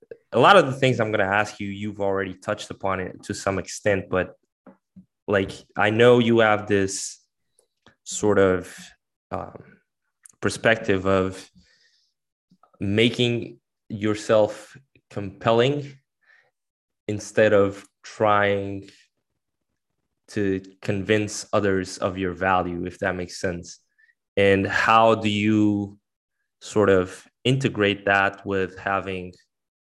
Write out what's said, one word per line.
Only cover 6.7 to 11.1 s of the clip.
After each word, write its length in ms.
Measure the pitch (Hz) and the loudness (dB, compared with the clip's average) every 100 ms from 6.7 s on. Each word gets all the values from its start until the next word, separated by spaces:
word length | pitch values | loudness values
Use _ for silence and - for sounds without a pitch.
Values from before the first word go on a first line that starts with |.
| 101 95 - - - _ _ _ _ _ _ _ _ | 0 0 -4 -12 -16 _ _ _ _ _ _ _ _
sort 340 | - - 104 98 | -14 -4 0 4
of, 380 | 95 92 90 - - _ _ _ - | 2 2 -4 -16 -20 _ _ _ -12
um, 320 | 92 87 - - _ _ _ _ _ - _ | -12 -12 -16 -20 _ _ _ _ _ -20 _
perspective 680 | 101 - 117 113 - 95 | -6 0 2 2 0 -2
of 420 | 95 | 2